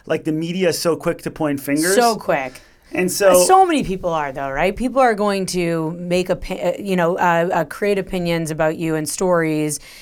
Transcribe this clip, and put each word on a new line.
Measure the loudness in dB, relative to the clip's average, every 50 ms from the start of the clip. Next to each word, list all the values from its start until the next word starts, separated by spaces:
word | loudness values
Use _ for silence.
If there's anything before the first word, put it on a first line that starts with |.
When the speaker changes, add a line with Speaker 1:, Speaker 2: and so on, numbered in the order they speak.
| -6
Speaker 1:
Like, | -4 -4 -2 -2
the | -4
media | -4 -2 -4 -4 -2 0 0 0
is | 0 0
so | 0 -2 -2
quick | 0 -2 -4 -4 -4
to | -8 -10
point | -6 -4 -2 -2 -2 -4
fingers. | -2 -2 -2 0 2 2 4
Speaker 2:
So | 4 4 2 2
quick. | 0 -2 -2 -2 -2 -2 -8 -12 -16 -20 _ _ _ _ -8 -4
Speaker 1:
And | -2 -2 -2
so | 0 4 4 6 6 6 6
Speaker 2:
So | 8 8 6 6
many | 6 4 -2 -2
people | -2 -6 -4 -4 -4
are, | -2 -2 -4 -4
though, | -6 -6 -6 -6
right? | -2 0 0 0 0
People | -2 -4 -2 2 2
are | 2 2 2
going | 2 0 0 0 -2 -2
to | -4 -2 -2 -2 0 -2 -2 -2 -4
make | -6 -8 -4 -2 0 0 0 0
opi-, | -2 -4 -4 -8 -8 -4 -2 -4 -4 -4
uh, |
you | -4 -2 0
know, | 2 2 2 2
uh, | 2 2 2 2 2 2 0
uh, | 0 -2 -2
create | -4 -4 -4 0 0 0 0
opinions | -2 -4 -6 -4 -2 -2 -2 -2 -2 -4
about | -2 0 0 0 0
you | 0 -2 -2 -2
and | -2 -2 -4
stories, | -4 -2 0 2 2 2 2 0 0 0 0 -2 -4 -6 -10 -16 -20 -20